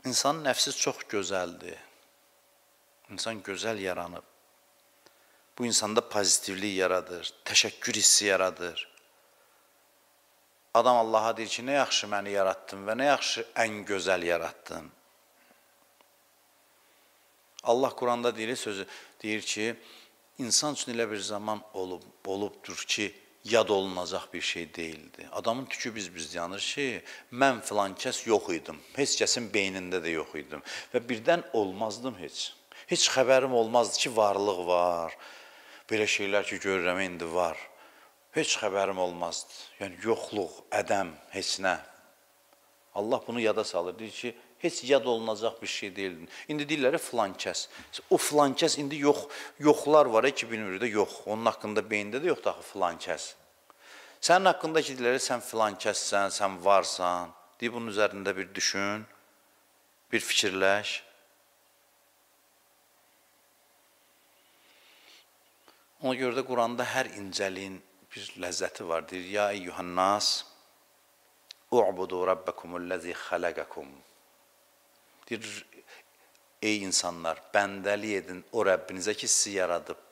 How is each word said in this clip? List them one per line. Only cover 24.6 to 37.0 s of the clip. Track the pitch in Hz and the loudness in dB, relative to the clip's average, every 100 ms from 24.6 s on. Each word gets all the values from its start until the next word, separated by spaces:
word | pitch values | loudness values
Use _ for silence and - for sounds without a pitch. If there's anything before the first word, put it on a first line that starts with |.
| 82 | -8
deyildi. | - 82 78 78 - 82 | -8 -8 -10 -16 -18 -12
Adamın | 95 113 120 | -6 -4 -4
tükü | 131 - 123 | -6 -8 -8
biz-biz | 110 92 87 78 | -8 -10 -10 -8
yanır | 85 85 98 | -6 -6 -6
ki, | - - 139 101 - - - | -6 -4 -4 -4 -10 -18 -14
mən | 123 135 117 | 2 4 4
filan | - 104 98 | 0 0 0
kəs | 92 131 - 117 | -2 -6 -4 4
yox | 104 - | 4 4
idim, | 82 - 78 - - | -4 -4 -14 -10 -2
heç | 139 - | 0 2
kəsin | 101 - 113 | 2 2 0
beynində | 104 98 95 90 90 | 0 0 -2 -2 -2
də | 82 | 0
yox | 80 73 | -2 -4
idim | 80 71 76 - - - | -10 -10 -12 -10 -12 -4
və | 123 120 | -4 -2
birdən | 113 117 170 170 | -2 2 2 0
olmazdım | 117 98 95 110 101 127 101 | 0 0 -2 -6 -4 -8 -8
heç. | 76 - - - _ - - | -12 -10 -10 -12 _ -20 -4
Heç | 175 - | 2 2
xəbərim | 131 123 131 131 | 4 6 6 6
olmazdı | 123 113 120 110 - | 2 4 4 2 0
ki, | 147 110 | 0 4
varlıq | 104 98 104 90 87 | 4 4 2 0 2
var, | 87 87 85 82 - - - - - - - - | 4 4 2 -4 -10 -18 -20 -20 -20 -20 -20 -4
belə | 110 104 | 0 2
şeylər | - 101 101 95 | 0 2 0 0
ki, | 98 | -4
görürəm, | 98 95 87 92 | 0 2 2 0